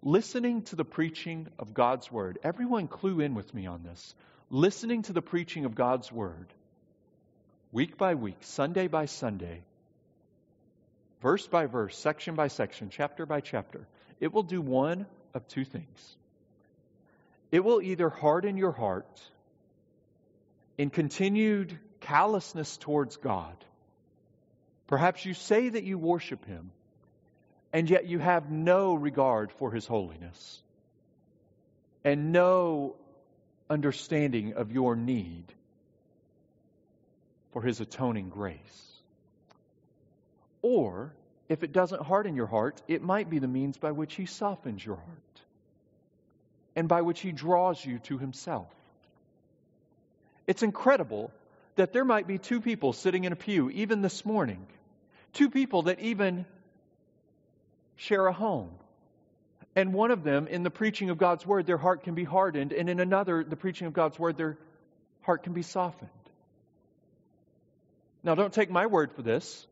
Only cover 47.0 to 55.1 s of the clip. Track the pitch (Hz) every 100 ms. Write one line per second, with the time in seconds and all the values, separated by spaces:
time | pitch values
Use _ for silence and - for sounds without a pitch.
47 | 170 170 190 151 147 175 185 165 139 120
48 | - 139 135 127 - 139 90 - _ _
49 | _ _ _ _ _ _ _ _ _ _
50 | _ _ _ _ - 185 226 - 247 277
51 | 151 107 113 - _ _ _ - 185 247
52 | 262 220 180 196 - 240 233 220 139 120
53 | 185 180 185 170 - 196 131 160 214 214
54 | 196 - 208 214 143 92 - - _ _
55 | _